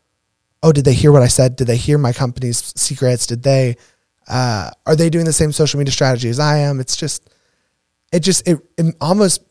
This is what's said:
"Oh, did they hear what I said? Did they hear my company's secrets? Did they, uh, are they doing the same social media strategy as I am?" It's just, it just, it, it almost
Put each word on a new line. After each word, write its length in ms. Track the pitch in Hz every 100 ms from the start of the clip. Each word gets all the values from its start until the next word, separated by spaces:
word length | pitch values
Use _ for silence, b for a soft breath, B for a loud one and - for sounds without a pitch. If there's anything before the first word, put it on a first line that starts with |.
| _ _ _ _ _ _
"Oh, 80 | 160
did 140 | 143 139
they 80 |
hear 180 | 120 151
what 120 | 147
I 40 | 123
said? 280 | - 127 127
Did 120 | 123
they 100 | 117
hear 200 | - 147
my 160 | 127
company's 600 | 123 131 123 127 117 - -
secrets? 500 | - 135 127 123 -
Did 160 | 120
they, 320 | 135 135 127 117 b b b _ _
uh, 420 | 123 123 107 67 - -
are 100 | 156
they 140 | 165
doing 160 | 165 160
the 80 |
same 180 | 151 156
social 260 | 147 151 143
media 140 | 139
strategy 380 | 131 139 123 120
as 100 | 123
I 200 | 151 147
am?" 200 | 143 135
It's 160 | 123 -
just, 340 | 151 - - _ _ _ _ _ _ _ _
it 80 | 175
just, 260 | 170 175 -
it, 120 | 160 - -
it 180 | 160 -
almost 400 | 151 196 196 - -